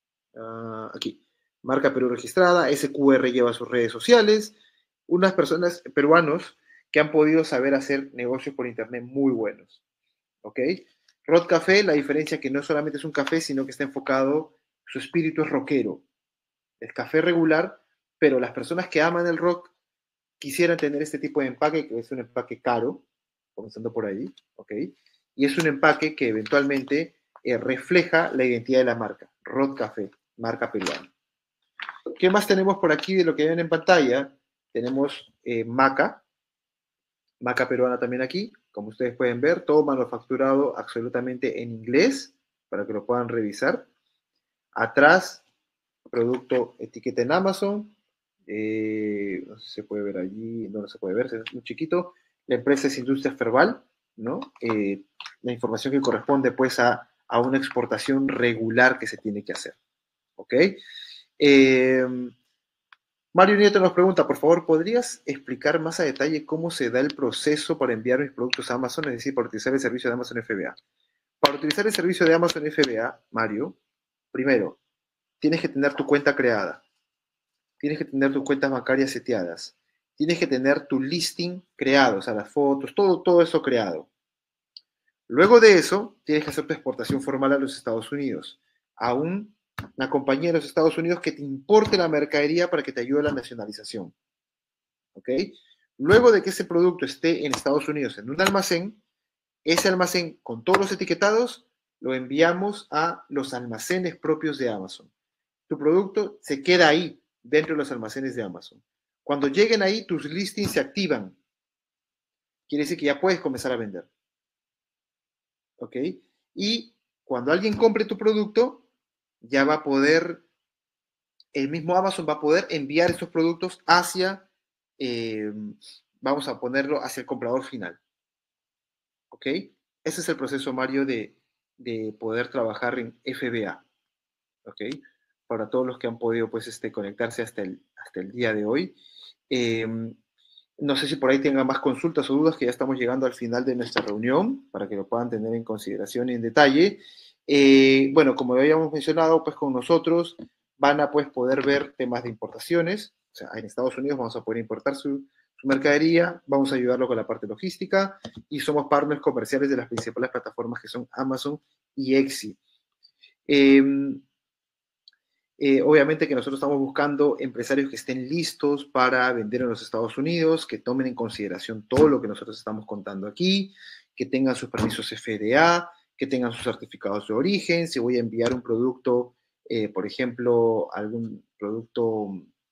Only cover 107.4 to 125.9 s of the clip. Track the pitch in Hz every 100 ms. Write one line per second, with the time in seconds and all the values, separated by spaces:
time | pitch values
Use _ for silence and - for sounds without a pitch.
107.4 | 120 151 156 151 139 120 110 135 135 120
108.4 | 98 85 - _ _ _ _ _ - 143
109.4 | 139 165 220 220 190 220 - 156 147 175
110.4 | 196 - 185 151 135 202 175 120 95 _
111.4 | _ _ _ _ _ _ _ _ _ _
112.4 | _ _ _ 147 147 170 143 143 185 -
113.4 | 143 123 135 117 104 90 - _ _ _
114.4 | _ _ _ _ _ _ _ _ _ _
115.4 | _ _ _ _ 117 123 160 - _ _
116.4 | _ - 202 233 - _ _ _ _ 123
117.4 | 127 180 214 208 226 208 220 202 214 214
118.4 | 208 226 254 - _ _ _ _ _ _
119.4 | 117 135 139 156 143 135 143 165 170 165
120.4 | _ _ _ _ _ _ _ _ _ _
121.4 | _ 143 139 160 160 180 190 185 156 151
122.4 | 151 170 196 160 139 156 175 165 165 165
123.4 | 165 165 185 - - 175 175 185 185 196
124.4 | _ _ _ _ _ _ 131 117 113 107
125.4 | 107 107 104 107 -